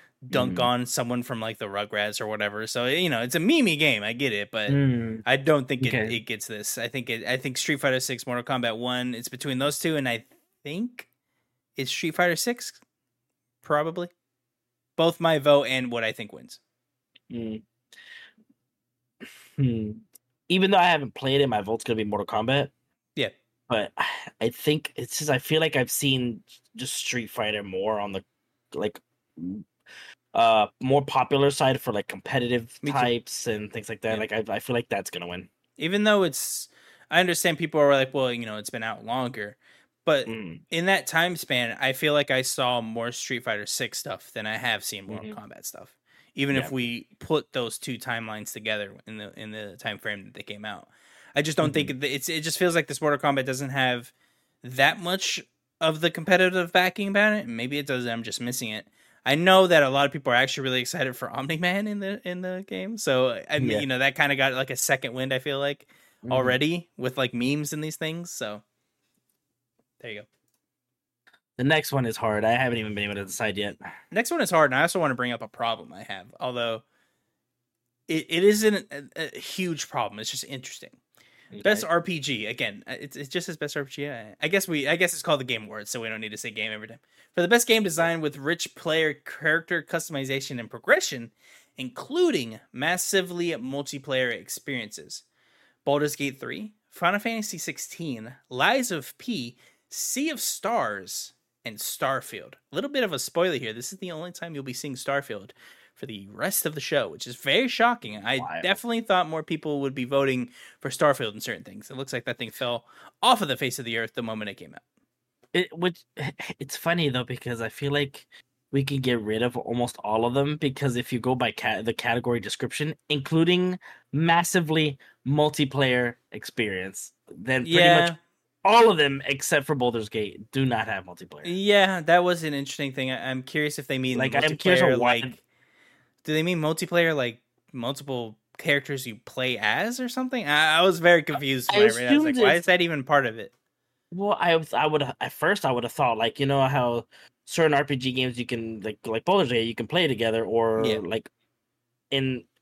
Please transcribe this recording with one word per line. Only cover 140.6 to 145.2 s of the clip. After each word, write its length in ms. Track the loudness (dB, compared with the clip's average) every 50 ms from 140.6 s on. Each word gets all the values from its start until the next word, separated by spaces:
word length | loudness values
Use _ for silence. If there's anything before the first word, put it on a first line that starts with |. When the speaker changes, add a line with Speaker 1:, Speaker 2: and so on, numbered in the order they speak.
| 6 6 6 6
Speaker 1:
I 40 |
was 160 | 6 4 4 6
very 220 | 8 8 8 8
confused 500 | 6 2 -2 -2 0 0 0 0 0 2
Speaker 2:
I 60 | 6 6
Speaker 1:
when 40 | 6 6
I 40 | 6
read 100 | 2 4
it. 60 | 4
I 40 | 4
was 100 | 6 4
like, 100 | 4 4
Speaker 2:
assumed 20 |
Speaker 1:
"Why 180 | 4 6 6 6
Speaker 2:
it's 40 | 4
Speaker 1:
is 60 | 4
that 160 | 4 4 4
even 200 | 4 0 0 -2
part 220 | 2 4 4 4 4
of 140 | 2 -2 -6
it?" 160 | -12 -14 _ _ _ _ _ _ _ _ _ _ _ _
Speaker 2:
Well, 240 | -8 -2 0 0 0 2
I 180 | 4 4 4
was, 180 | 4 2 0 0
I 100 | 0 2
would, 160 | 2 2 2
at 300 | 0 -2 -4 -6